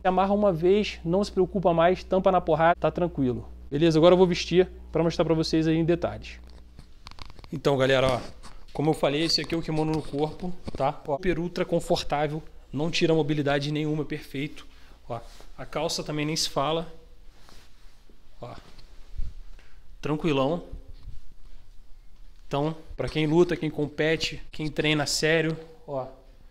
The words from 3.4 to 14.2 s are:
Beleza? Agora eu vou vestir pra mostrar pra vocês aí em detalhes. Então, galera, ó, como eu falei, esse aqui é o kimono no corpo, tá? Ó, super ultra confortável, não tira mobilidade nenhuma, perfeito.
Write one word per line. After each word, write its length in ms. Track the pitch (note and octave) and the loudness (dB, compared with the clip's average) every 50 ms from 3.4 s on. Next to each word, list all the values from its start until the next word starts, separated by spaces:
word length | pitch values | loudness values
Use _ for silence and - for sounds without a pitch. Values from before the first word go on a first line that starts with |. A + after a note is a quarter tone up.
| G#2+ - - - - - | -4 -10 -14 -16 -12 -6
Beleza? 260 | C#3 C#3+ D#3+ E3+ D#3 D#3 | -2 2 4 6 6 8
Agora 140 | D3+ F3 | 8 8
eu 60 | F#3 F3+ | 10 8
vou 100 | F#3+ F3+ | 8 6
vestir 400 | F3+ - - - E3+ F#3+ F3+ - - - - - | 4 0 -2 2 4 4 4 4 2 -14 -12 -4
pra 100 | - D#3 | 0 2
mostrar 220 | E3 E3+ D#3+ - E3+ | 2 2 2 2 2
pra 100 | D#3+ B3 | 2 4
vocês 360 | - D#3+ - - D#3+ D#3+ D#3+ | 2 2 2 2 2 4 4
aí 80 | D#3+ D#3+ | 2 2
em 80 | E3 | 4
detalhes. 520 | D#3+ F3 E3+ - G#2 G#2+ G#2+ - - - - - - - - - - - - - - - - - - - - - - - - - - | 2 2 2 0 -4 -4 -6 -12 -14 -14 -16 -16 -18 -18 -18 -18 -20 -20 -20 -20 -20 -20 -18 -18 -18 -16 -14 -14 -16 -16 -16 -14 -10
Então, 260 | - C#3+ - D3 C#3 C3 | -8 -2 2 2 4 4
galera, 300 | C3 C3 C3+ C3 C3 C3 | 4 4 4 4 4 4
ó, 120 | B2+ A2+ - - - - - - - - - - - | 2 0 -2 -8 -14 -14 -14 -14 -14 -14 -14 -12 -4
como 160 | - C#3+ D#3 | -2 0 0
eu 40 | D3+ | 2
falei, 300 | - - D3 C#3 D3 E3 | 2 2 0 2 2 0
esse 160 | E3 - - | 0 0 0
aqui 160 | D3+ - E3+ | -2 -2 -4
é 20 | E3 | -4
o 40 | |
kimono 320 | E3 - D#3 D#3 D#3 D#3 D#3 | -2 -2 -2 0 0 0 0
no 80 | D#3 | -2
corpo, 500 | C#3 - - C#3 D3+ D#3 D#3 - - F3+ F3+ - - - - | -2 -4 -2 -2 -2 -2 -2 -4 -6 -4 -4 -4 -6 -6 -4
tá? 260 | - C#3 C#3 D3+ - - - | 0 0 0 0 -2 -4 -2
Ó, 80 | C#3+ | -2
super 240 | C3+ F#3 F#3+ E3+ D#3 | 0 2 2 0 0
ultra 240 | E3+ F3 F3+ - F3+ | 0 -4 -2 -2 -2
confortável, 800 | - E3+ E3+ D#3+ - F3 D#3+ - - D3+ C#3+ D3+ D3 D3 D#3+ - - - - - - - | 0 0 0 2 2 0 0 2 0 0 0 0 0 -2 -4 -8 -10 -16 -18 -16 -8 -4
não 180 | C3 D3+ E3+ | -4 -2 0
tira 220 | D#3 - F3 E3 D#3+ | 0 2 4 4 6
mobilidade 580 | D#3+ D3+ C#3+ D#3 D3 C#3+ C#3 C#3 D3 C#3 D3 | 4 4 2 2 0 2 2 2 0 0 0
nenhuma, 320 | D3+ D3 D#3 D3+ D3+ D#3 C#3+ | -2 -2 0 0 0 -2 -2
perfeito. 640 | A#2+ D3+ C#3+ | -4 -6 -8